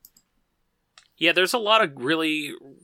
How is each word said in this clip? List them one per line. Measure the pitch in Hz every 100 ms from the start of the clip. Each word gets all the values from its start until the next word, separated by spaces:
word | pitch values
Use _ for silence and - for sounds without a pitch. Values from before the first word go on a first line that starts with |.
| - _ _ _ _ _ _ _ _ _ _ _
Yeah, | 165
there's | 170 180
a | 247
lot | 208 220
of | 202 139
really, | 123 160 160 151 147 - - 135